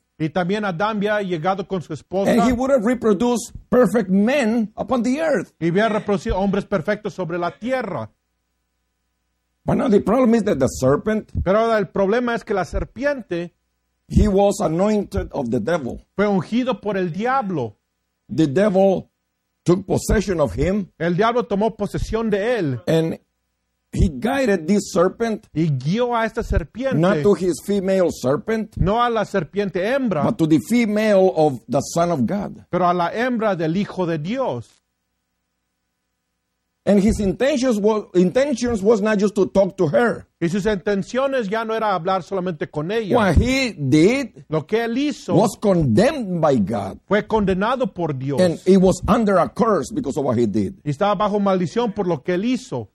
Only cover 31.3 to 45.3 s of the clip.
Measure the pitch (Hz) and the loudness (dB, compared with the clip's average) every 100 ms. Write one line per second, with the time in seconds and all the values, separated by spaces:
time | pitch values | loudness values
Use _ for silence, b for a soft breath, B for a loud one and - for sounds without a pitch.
31.3 | 175 151 123 - 139 - 170 170 165 123 | 4 0 0 -2 -2 -2 -2 0 0 0
32.3 | 196 151 - - 175 175 175 170 214 254 | -2 -6 -12 -6 0 0 2 -2 -2 -2
33.3 | 240 214 185 160 180 202 - 175 165 156 | 0 -2 0 -2 -2 -4 -4 -4 -2 -4
34.3 | 254 247 123 - _ _ _ _ _ _ | -4 -4 -4 -8 _ _ _ _ _ _
35.3 | _ _ _ _ _ _ _ _ _ _ | _ _ _ _ _ _ _ _ _ _
36.3 | _ _ _ _ _ - 202 202 208 202 | _ _ _ _ _ 2 4 4 2 0
37.3 | 185 254 294 262 208 202 214 - 180 180 | 0 0 2 0 2 2 0 0 2 2
38.3 | 247 285 240 240 226 190 226 214 214 208 | 2 0 0 -2 -2 2 2 2 2 0
39.3 | - 185 196 196 - 165 170 240 - - | 2 0 2 0 0 0 2 0 -2 -10
40.3 | _ 170 202 196 202 - 196 185 240 277 | _ -2 -2 -2 -2 -2 -4 -2 -2 -2
41.3 | 269 202 220 220 220 220 185 170 190 - | -2 -2 -4 -4 -2 -2 -2 0 -2 -2
42.3 | 196 180 160 175 - 156 226 214 240 202 | -6 -4 -6 -6 -6 -4 -4 0 2 4
43.3 | 143 233 262 254 185 135 151 175 262 247 | 4 2 0 -2 -4 2 4 4 2 -2
44.3 | - - 156 135 226 233 233 294 - - | -10 -6 -6 -2 -2 -2 -2 -2 -4 0